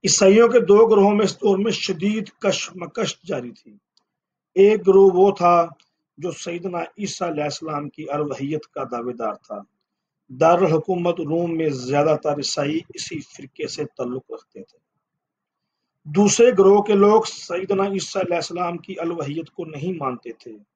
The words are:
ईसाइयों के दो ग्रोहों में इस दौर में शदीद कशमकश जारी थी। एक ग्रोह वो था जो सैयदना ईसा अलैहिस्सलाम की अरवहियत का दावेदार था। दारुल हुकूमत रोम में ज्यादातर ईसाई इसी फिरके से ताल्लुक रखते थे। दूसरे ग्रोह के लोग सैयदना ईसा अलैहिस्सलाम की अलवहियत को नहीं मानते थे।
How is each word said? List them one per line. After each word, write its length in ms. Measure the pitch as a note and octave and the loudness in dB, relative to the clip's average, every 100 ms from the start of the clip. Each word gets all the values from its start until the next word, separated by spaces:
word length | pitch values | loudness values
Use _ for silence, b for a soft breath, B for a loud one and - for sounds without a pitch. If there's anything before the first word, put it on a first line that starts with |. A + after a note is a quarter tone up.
| G3+ | -2
ईसाइयों 440 | - F#3+ G#3 A#3 | 4 6 6 6
के 100 | A#3+ | 4
दो 260 | F#3+ G3+ A3+ | 6 6 6
ग्रोहों 240 | G#3 G3 | 6 4
में 140 | G#3 G3 | 2 -2
इस 60 | |
दौर 260 | - G#3 F#3+ | -2 0 0
में 140 | A3 | -2
शदीद 580 | A3 - E3 G3 A3 G#3+ _ | -4 -6 -4 -4 -4 -8 _
कशमकश 760 | G3+ - - F3+ E3 - D#3 - E3 | -4 -4 -8 -12 -12 -8 -8 -8 -10
जारी 260 | C#3+ B2 | -10 -10
थी। 280 | G#2+ _ G#2 _ _ _ _ _ _ _ F3+ | -18 _ _ _ _ _ _ _ _ _ 4
एक 260 | G3+ A3 | 4 4
ग्रोह 280 | F3+ G3 G3 | 4 8 8
वो 200 | F3+ G3+ | 6 4
था 440 | F#3+ F3 F3 E3+ - _ _ _ _ | 4 4 4 2 -6 _ _ _ _
जो 120 | E3+ | -10
सैयदना 540 | - F3 E3+ F#3 F3 E3+ - | -10 -12 -10 -8 -8 -10 -10
ईसा 280 | G3+ - F3 | -10 -6 -6
अलैहिस्सलाम 600 | D3+ D3 C#3+ D#3+ D3 D3 | -4 -6 -8 -10 -8 -10
की 160 | - D3+ | -14 -8
अरवहियत 600 | D3 D3 C3+ C#3 D#3 - | -6 -6 -6 -6 -8 -10
का 180 | D3 | -12
दावेदार 520 | C3 A#2+ A#2+ B2 A2+ G2+ | -10 -8 -8 -6 -8 -8
था। 300 | _ G2+ G2+ _ _ _ _ _ _ | _ -16 -16 _ _ _ _ _ _
दारुल 400 | B2+ D#3+ F3 F3+ | 0 2 4 2
हुकूमत 440 | D#3 D#3+ F3+ F3 E3+ | 0 -2 -4 -2 -4
रोम 320 | D3 E3 E3+ | -4 -4 -4
में 180 | E3 D#3+ | -2 -4
ज्यादातर 680 | C3 B2 C#3+ D#3 D3+ D3+ C#3+ | -4 -4 0 0 0 -2 -4
ईसाई 420 | C3+ - C#3+ D#3+ - D#3+ | -6 -6 -4 -6 -8 -16
इसी 240 | - D#3+ | -12 -12
फिरके 480 | - - C#3 - D3+ | -14 -20 -20 -12 -12
से 180 | - D3 | -10 -12
ताल्लुक 380 | - B2 C3 _ | -8 -8 -8 _
रखते 300 | A2+ _ G#2 | -20 _ -20
थे। 180 | - _ _ _ _ _ _ _ _ _ _ _ _ _ D3+ | -20 _ _ _ _ _ _ _ _ _ _ _ _ _ -4
दूसरे 440 | D3+ G3+ - A#3+ | 2 2 6 4
ग्रोह 300 | F#3+ G3 G3+ | 6 6 6
के 120 | G#3 | 4
लोग 320 | G3+ G3+ G#3+ A3 | 4 6 4 0
सैयदना 600 | - - F3 F#3+ G3 G3 | -12 -10 -8 -4 -2 -2
ईसा 340 | G3 - G3 | -4 -6 -6
अलैहिस्सलाम 580 | F3 E3+ E3 E3+ F3 F3 | -4 -4 -4 -6 -6 -8
की 180 | - E3 | -12 -8
अलवहियत 540 | E3+ E3+ C#3+ D#3 D#3+ | -8 -6 -8 -8 -12
को 160 | - D#3+ | -14 -14
नहीं 340 | D3+ E3+ E3+ | -10 -8 -6
मानते 320 | C#3 B2 A#2+ A2+ A#2+ | -8 -8 -14 -18 -20
थे। 60 | G#2+ G#2 | -20 _